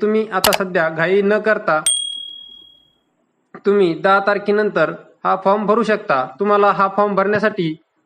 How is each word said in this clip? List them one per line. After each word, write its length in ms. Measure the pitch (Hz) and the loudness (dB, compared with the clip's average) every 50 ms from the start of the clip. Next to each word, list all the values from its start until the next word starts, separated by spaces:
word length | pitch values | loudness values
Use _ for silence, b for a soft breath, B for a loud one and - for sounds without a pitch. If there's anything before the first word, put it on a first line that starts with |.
तुम्ही 240 | 220 208 214 220 220 208 | -2 0 0 0 -2 -2
आता 240 | 185 190 185 214 196 | -4 0 0 0 0
सध्या 340 | - 196 185 180 180 160 160 | 0 -2 -2 -2 0 0 0
घाई 340 | 160 156 165 180 190 202 | -2 -2 -2 0 2 2
न 160 | 196 202 214 208 | 2 2 0 0
करता 400 | 214 220 208 208 - - 156 156 160 - - - - - - - - - - - - - - - - _ _ _ _ _ _ _ _ _ _ _ _ _ _ _ _ _ - - - | 0 0 -2 -2 0 -2 -2 -2 -2 -4 -6 -6 -6 -10 -12 -14 -16 -18 -20 -20 -20 -20 -20 -20 -20 _ _ _ _ _ _ _ _ _ _ _ _ _ _ _ _ _ -14 -4 -2
तुम्ही 280 | 202 202 202 190 170 160 | 0 2 4 2 2 0
दहा 260 | 156 156 196 196 196 196 | 0 2 2 2 4 2
तारखेनंतर 680 | 208 202 196 202 208 202 214 214 202 170 180 156 156 170 - - _ _ _ - | 0 -2 -2 0 -2 0 0 0 0 0 0 0 0 -2 -10 -16 _ _ _ -2
हा 120 | 185 190 | -2 -2
फॉर्म 300 | 185 - 196 202 214 208 | 0 2 0 0 2 2
भरू 160 | 190 214 233 214 | 0 0 0 2
शकता. 400 | 214 214 208 - - 143 131 127 - - - | 0 -2 -2 0 -2 0 0 0 -4 -6 -4
तुम्हाला 300 | 202 208 208 202 202 202 | 0 2 2 4 4 4
हा 160 | 185 170 196 196 196 | 4 2 0 0 0
फॉर्म 180 | 202 208 208 196 | 0 0 0 0
भरण्यासाठी 600 | 190 196 202 208 202 214 214 208 - 170 160 156 - _ _ _ _ _ | 0 0 0 0 0 0 -2 -2 -2 -4 -4 -6 -8 _ _ _ _ _